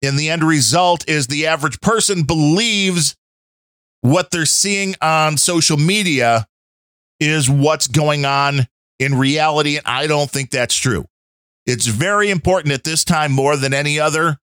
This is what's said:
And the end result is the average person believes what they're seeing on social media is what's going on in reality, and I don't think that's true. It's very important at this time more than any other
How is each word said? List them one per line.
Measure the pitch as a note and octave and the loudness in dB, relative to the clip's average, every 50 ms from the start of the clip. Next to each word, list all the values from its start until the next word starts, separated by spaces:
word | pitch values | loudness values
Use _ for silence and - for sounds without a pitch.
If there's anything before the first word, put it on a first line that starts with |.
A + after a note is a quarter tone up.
| C3+ | -2
And | C#3 C#3 C#3 | -2 -2 -2
the | D3+ D#3 | -2 -2
end | D#3+ E3+ D#3 | 0 0 2
result | D#3+ D#3+ D3+ B2+ G#2+ B2 E3+ F#3 F3+ F3 D#3+ - - | 2 4 2 2 2 2 2 2 2 2 0 -2 -4
is | D#3 D3+ C3+ | -2 -2 -2
the | A#2 C#3+ D3 D#3 D#3 | -4 -4 -2 -2 0
average | D#3+ D#3 C#3 D#3 B2+ - | -2 0 -2 -4 -6 -2
person | - G3 A3 A3+ F#3+ - G3+ F3+ | -2 0 0 0 0 0 0 -2
believes | D#3+ C3 E3+ D#3+ D#3 D3 D#3 F#3+ A3+ A#3 G#3+ G3+ G3 F#3+ F#3 F3 D#3 C#3 - _ _ _ _ _ _ _ _ _ _ _ _ _ _ _ _ _ | 0 -2 0 2 2 2 2 2 2 0 0 0 0 0 0 0 -2 -4 -6 _ _ _ _ _ _ _ _ _ _ _ _ _ _ _ _ _
what | - B2 C#3 F3+ F3+ - | 0 2 2 2 0 -2
they're | - F3 D#3+ | -2 -2 -2
seeing | D3 - - - G3 G3+ G3 G3 F#3+ F#3+ - | 0 0 0 0 0 -2 -2 -2 -4 -4 -2
on | - D#3+ D#3+ D#3+ D#3 D#3 D3+ C#3+ | -2 0 2 2 2 0 0 0
social | - - F3+ E3+ - - E3 | 0 0 0 0 0 0 2
media | D3 D3 E3 G3 G#3+ G#3 F3+ D#3 C3 A#2+ A#2 A#2 - A2 _ _ _ _ _ _ _ _ _ _ _ _ _ _ _ | 2 2 2 2 0 0 0 0 2 2 2 2 2 0 _ _ _ _ _ _ _ _ _ _ _ _ _ _ _
is | D#3 D3+ D#3 D#3 C#3+ B2 | -2 0 0 0 0 0
what's | C#3 C#3+ C#3 D3 D#3 D3+ - - | 2 2 2 2 2 0 -2 -2
going | A#2+ D#3 D#3 D3+ D3+ D3 C#3+ | 0 0 2 2 0 0 0
on | C#3 C#3 C#3 C#3 C#3+ C#3+ C#3 B2+ - _ _ _ _ _ _ | 0 0 0 0 0 0 0 -2 -2 _ _ _ _ _ _
in | B2+ C#3 C#3 | -4 -2 0
reality, | B2+ C3+ C3+ C#3+ D#3 D#3 D#3 D3+ D3+ D3+ D3 D3 D3+ | 2 2 2 2 2 0 0 2 2 0 0 -2 -4
and | - - | -4 -4
I | A#2+ B2+ C#3+ | -4 -2 -2
don't | D#3 D3+ D3 D3 C3+ | 0 0 0 0 -2
think | - C#3 C3+ B2+ | -4 -6 -8 -4
that's | - C3 B2 A#2 - | -2 -2 -2 0 -2
true. | - - C3 A#2 E2 - - _ _ _ _ _ _ _ _ _ _ _ | -2 0 -2 -2 -2 -4 -8 _ _ _ _ _ _ _ _ _ _ _
It's | - B2 A#2+ - A#2+ | -4 -4 -2 -2 -2
very | A2 G2+ D3+ F#3+ G#3 G#3 G#3 G#3 | -2 -2 0 0 0 0 0 0
important | G3 F3 - - F#3 F#3+ D3+ D3+ C#3+ | 0 0 0 0 0 0 0 -2 -2
at | C3+ _ | -2 _
this | D#3 D#3+ D#3 - | -4 -4 -4 0
time | - F3+ D#3 D3+ D3 | 0 0 0 0 0
more | C#3 C3+ C3+ C#3 D3+ D3 | 0 2 2 2 2 2
than | C3+ C3+ C3+ | 0 -2 -2
any | C#3 C#3+ D3 D3 D3+ | -2 -2 -2 -2 0
other | D3+ D3+ D3 D#3 D#3+ E3+ D3+ - | 0 0 0 0 0 0 -2 -4